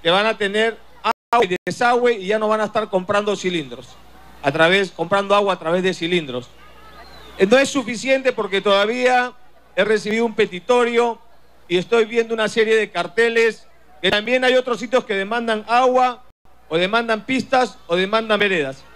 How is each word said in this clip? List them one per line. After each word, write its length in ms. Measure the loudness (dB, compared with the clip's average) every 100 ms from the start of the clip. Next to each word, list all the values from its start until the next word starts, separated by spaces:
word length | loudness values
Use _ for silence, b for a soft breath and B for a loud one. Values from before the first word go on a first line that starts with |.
que 100 | 2
van 140 | 2
a 140 | 2 -2
tener 400 | -2 0 -2 -2 -16 -8
agua 420 | -4 -4 _ 0
y 120 | 2 -2 -6
desagüe 460 | -2 2 2 2
y 160 | 0 -2
ya 100 | -2
no 80 | 0
van 140 | 0
a 60 | 0
estar 220 | -2 -2
comprando 460 | -4 0 -2 0
cilindros, 540 | -2 -2 -4 -8 -14 -20 -20 -20 -20 -20 -6
a 80 | -4
través, 400 | 2 4 4 0
comprando 420 | -4 -2 -2 2
agua 200 | 2 2
a 40 | -2
través 240 | 0 0
de 100 | 0
cilindros. 560 | -2 -2 -2 -2 -8 -10 -20 -20 -20 -20 -20 -20 -20 -20 -2
Eh, 100 | 4
no 120 | 4
es 100 | 2
suficiente 640 | -2 -6 -8 -2 0 0
porque 280 | -2 -2 -2
todavía 720 | 2 2 2 0 2 2 0 -8 -20 -20 -12
he 80 | -4
recibido 420 | 0 0 0 -2
un 100 | -2
petitorio 840 | 0 -2 -2 0 2 2 2 0 -4 -14 -20 -20 -20 -4
y 120 | -2
estoy 260 | 0 0
viendo 280 | 2 0 -2
una 140 | -2 -2
serie 300 | 0 2 2
de 160 | 0
carteles 720 | -4 -6 0 0 2 0 0 -16 -20 -20 -6
que 80 | -2
también 360 | -2 0 0
hay 100 | 2
otros 240 | 2 0 -6
sitios 260 | 0 -2
que 100 | 0
demandan 500 | -6 -4 -4 -2 -4 0
agua 560 | 2 4 2 0 -2 -16 _ -20 -20 -4
o 100 | -2
demandan 480 | 0 0 -2 -4 -2
pistas 500 | -4 0 0 0 -4 -4
o 80 | -2
demandan 420 | 0 -2 0 0
veredas. 460 | 0 0 -4 -8 -18